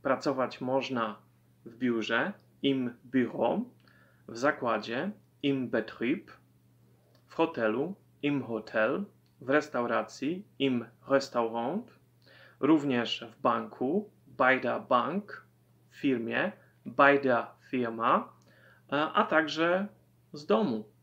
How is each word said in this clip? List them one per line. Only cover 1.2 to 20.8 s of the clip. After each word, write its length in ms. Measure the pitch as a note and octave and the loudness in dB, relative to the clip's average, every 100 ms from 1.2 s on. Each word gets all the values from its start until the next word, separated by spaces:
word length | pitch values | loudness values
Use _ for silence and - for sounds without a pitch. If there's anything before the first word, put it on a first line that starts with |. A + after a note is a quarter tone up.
| _ _ _ _ A2+ | _ _ _ _ -20
w 120 | A#2 | -4
biurze, 560 | B2+ A2+ G#2 A#2 E3 - _ _ | 0 0 0 0 -2 -6 _ _
im 320 | C#3 C3+ B2 - | 0 0 -2 -8
Büro, 580 | - C3 A2+ - A#2+ G3+ B3 _ _ - _ _ - | -2 0 0 0 0 0 -4 _ _ -20 _ _ -16
w 100 | A#2 | 0
zakładzie, 760 | C#3 D3 B2 A2 G#2 A#2 F#3+ G#3 _ _ | 0 0 -2 -2 -2 -4 -4 -8 _ _
im 260 | C#3+ C3+ A#2+ | -2 0 0
Betrieb, 640 | A#2 G#2+ - A#2+ F#3 - - _ _ _ _ _ _ _ _ _ | -2 -4 -6 -4 -4 -6 -20 _ _ _ _ _ _ _ _ _
w 80 | - | -2
hotelu, 600 | E3 - A2 A2+ D#3+ G3 _ _ | -2 0 -2 0 -4 -8 _ _
im 220 | C#3+ C#3+ | -2 -2
Hotel, 600 | A#2 A2+ - A2+ A2 E3+ G#3 _ _ _ | -4 -8 -4 0 0 0 -6 _ _ _
w 80 | B2+ | 0
restauracji, 960 | D3 D3 B2 A#2 A2+ G#2+ - C3+ F#3 - _ | 0 0 -4 -2 -2 -4 -6 -6 -6 -10 _
im 260 | C#3 B2 A#2 _ - | 0 0 -6 _ 0
Restaurant, 840 | C3+ C3 A#2+ A2+ A#2 A#2+ F#3+ - _ _ _ - - - _ | 0 2 -2 -2 -2 -4 -4 -8 _ _ _ -20 -20 -20 _
również 680 | C3+ D#3+ C#3 B2 A2+ - A2+ - | 4 4 4 0 -2 -6 -10 -2
w 40 | |
banku, 680 | B2 A2+ A2 - B2+ F#3 G#3 _ - | 0 0 -4 -4 -2 -2 -4 _ -20
bei 340 | - C3 C3 | 2 4 4
der 200 | B2+ A#2 | 0 -4
Bank, 640 | - B2 A#2 F#3 - - - _ _ _ _ | 2 2 2 -4 -6 -16 -18 _ _ _ _
w 60 | - | -4
firmie, 560 | C#3+ B2 A2+ A#2 F3+ - _ _ - | 0 0 0 -2 -2 -6 _ _ -8
bei 340 | - C#3+ C#3+ | 6 6 8
der 280 | C#3 A#2 - - - | 4 2 0 -14 -6
Firma, 640 | B2+ A#2 A2+ A#2+ F3+ - _ _ - - _ - | -4 -2 -2 2 2 0 _ _ -20 -20 _ -4
e, 200 | C#3 D#3 | -2 0
a 100 | - | 2
także 640 | G#3 D#3+ D#3 D3+ E3 F#3 G3+ - _ _ _ | 4 2 2 0 0 0 -2 -10 _ _ _
z 120 | D3+ D3 | -16 0
domu 380 | G#3+ F#3+ A2 | 0 2 -2